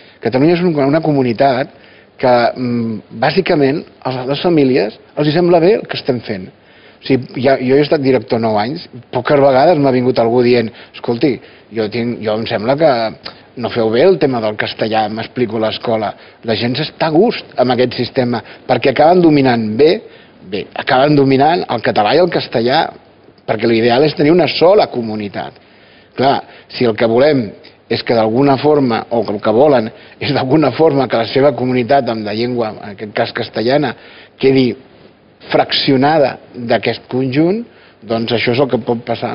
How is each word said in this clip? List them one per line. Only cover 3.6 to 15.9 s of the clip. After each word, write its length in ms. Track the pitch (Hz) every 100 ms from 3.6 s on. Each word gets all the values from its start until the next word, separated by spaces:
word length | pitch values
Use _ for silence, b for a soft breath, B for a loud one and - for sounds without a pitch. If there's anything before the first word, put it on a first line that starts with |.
| 135 151 - - 131
a 140 | 127 127
les 160 | 147
famílies 560 | 180 160 135 139 208 - - -
els 100 | 151
hi 60 |
sembla 300 | 156 175 175
bé 160 | 175 226
el 80 | -
que 100 | -
estem 240 | - 123
fent. 240 | - 98 95 - b b b b
O 20 | -
sigui, 340 | 127 123 143
ja, 140 | 127 131
jo 160 | 127 139
he 60 |
estat 160 | 147 160
director 400 | 135 123 107 117
nou 160 | 113 107
anys, 260 | 113 165 - 123 -
poques 280 | 127 135 143
vegades 400 | 139 131 143 147
m'ha 120 | 139
vingut 280 | 127 123 120
algú 200 | 117 123
dient: 260 | 120 123 113 - B -
«Escolti, 380 | - 117 151 113 B B B 110
jo 140 | 107
tinc, 300 | 117 120 117
jo 120 | 107 107
em 60 | 117
sembla 300 | 110 113 143
que 120 | 160 120 110 - - B B -
no 100 | 110
feu 200 | 120 110
bé 120 | 117
el 120 | 180 175
tema 200 | 147 120
del 160 | 107 104
castellà, 540 | 110 - 113 110 107
m'explico, 460 | 110 113 - 117 113
a 60 | 110
l'escola». 480 | - -